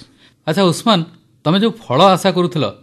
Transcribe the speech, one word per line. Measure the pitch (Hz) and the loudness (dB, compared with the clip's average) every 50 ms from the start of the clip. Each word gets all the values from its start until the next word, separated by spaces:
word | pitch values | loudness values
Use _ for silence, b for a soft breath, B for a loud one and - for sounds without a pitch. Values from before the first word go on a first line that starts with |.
| - b b b b b b b _ | -16 b b b b b b b _
ଆଚ୍ଛା | 156 160 196 196 | -6 -2 0 0
ଉସ୍ମାନ, | 175 156 - - 240 208 170 165 - - _ _ _ _ _ - | 0 0 -2 -2 0 0 0 -2 -6 -12 _ _ _ _ _ -4
ତମେ | - 180 196 | -2 0 0
ଯେଉଁ | 220 226 | 0 -2
ଫଳ | 233 - - - 123 143 | -4 -6 -8 -4 2 4
ଆଶା | 185 196 185 165 - 190 | 4 4 4 2 0 -2
କରୁଥିଲ, | 170 180 175 170 - 156 123 98 - - | -2 -2 -2 -2 -2 -4 -4 -4 -6 -12